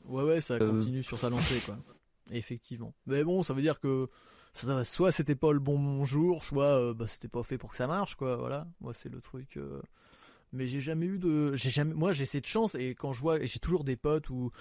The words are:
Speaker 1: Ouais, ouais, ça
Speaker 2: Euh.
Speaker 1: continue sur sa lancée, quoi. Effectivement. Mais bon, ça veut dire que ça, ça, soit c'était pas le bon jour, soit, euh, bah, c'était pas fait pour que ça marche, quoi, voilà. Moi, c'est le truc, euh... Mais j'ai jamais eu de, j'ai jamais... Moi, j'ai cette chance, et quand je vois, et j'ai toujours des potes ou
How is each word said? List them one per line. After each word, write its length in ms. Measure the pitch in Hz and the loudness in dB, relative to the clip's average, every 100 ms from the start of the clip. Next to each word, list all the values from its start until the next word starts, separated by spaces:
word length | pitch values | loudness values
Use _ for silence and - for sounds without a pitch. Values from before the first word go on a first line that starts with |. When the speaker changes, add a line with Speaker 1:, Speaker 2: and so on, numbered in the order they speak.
| - | 0
Speaker 1:
Ouais, 180 | 127 | 0
ouais, 180 | 147 165 | 2 2
ça 140 | - 120 | 2 2
Speaker 2:
Euh. 160 | 110 | 4
Speaker 1:
continue 320 | 110 110 131 | 4 2 -2
sur 140 | 127 113 | -4 -4
sa 120 | 120 | -2
lancée, 300 | 123 - 123 - | 2 2 0 -2
quoi. 120 | 104 - - _ _ - | -10 -14 -20 _ _ -10
Effectivement. 640 | 120 - 120 - 117 117 - - | -8 -8 -10 -10 -12 -12 -12 -2
Mais 180 | 139 | 0
bon, 200 | 156 185 | 2 2
ça 100 | 170 | 0
veut 80 | 135 | 0
dire 180 | 151 147 | 0 0
que 260 | 139 131 127 - - - - | 0 0 -2 -8 -20 -20 -18
ça, 120 | - 120 | -6 -2
ça, 160 | 135 120 | 0 0
soit 260 | - 185 | 2 4
c'était 240 | 151 147 143 | 4 2 4
pas 160 | 160 | 4
le 80 | 147 | 4
bon 460 | 139 143 139 139 139 | 2 0 0 0 0
jour, 380 | 139 175 170 | 2 2 2
soit, 220 | - 143 139 139 | -2 2 4 4
euh, 140 | 120 | 2
bah, 140 | 113 113 | 0 -6
c'était 200 | - 110 | -8 -8
pas 160 | 120 | -6
fait 140 | 117 131 | -4 -6
pour 140 | - | -6
que 60 | - | -4
ça 100 | 127 | -2
marche, 280 | 180 196 - | -2 -4 -4
quoi, 220 | 131 120 | -2 -2
voilà. 300 | 123 139 165 170 | -2 -4 -8 -12
Moi, 140 | 127 | -12
c'est 160 | 117 131 | -10 -12
le 100 | 127 | -14
truc, 380 | - 131 135 143 | -14 -14 -12 -12
euh... 240 | 69 69 - _ _ - - - _ | -10 -10 -14 _ _ -20 -20 -20 _
Mais 140 | 127 127 | -6 -4
j'ai 120 | 139 | -4
jamais 260 | 139 160 175 | -2 -2 -2
eu 140 | 196 | 0
de, 340 | 175 151 147 139 | 2 4 2 2
j'ai 140 | 123 | 0
jamais... 240 | 127 147 | 2 2
Moi, 200 | 156 170 | 2 2
j'ai 120 | 156 135 | 2 0
cette 220 | 143 - | -2 -2
chance, 280 | 220 220 127 | 0 0 0
et 160 | 127 127 | -4 -4
quand 160 | 143 | -6
je 80 | 123 | -2
vois, 220 | 151 160 | 2 2
et 60 | 139 | 0
j'ai 120 | - | -4
toujours 240 | - 175 | 0 0
des 140 | 139 123 | 0 0
potes 320 | 151 156 - | 2 0 0
ou 220 | 127 123 - | -4 -4 -6